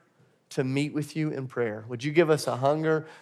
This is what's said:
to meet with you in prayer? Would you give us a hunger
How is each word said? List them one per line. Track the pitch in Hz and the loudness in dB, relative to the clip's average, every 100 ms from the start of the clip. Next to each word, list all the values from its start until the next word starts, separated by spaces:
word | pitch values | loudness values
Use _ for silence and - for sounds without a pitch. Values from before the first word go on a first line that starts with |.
| _ _ _ _ _ | _ _ _ _ _
to | - | -4
meet | 131 135 147 | -2 0 -2
with | 151 147 160 | -4 -6 -4
you | 151 | -4
in | 135 127 | -4 -6
prayer? | 127 117 107 110 | -4 -4 -4 -10
Would | 120 | -8
you | 139 | 2
give | 151 156 | 4 6
us | 151 - | 4 0
a | 120 | 0
hunger | 139 156 160 156 156 - | 2 2 2 0 -2 -16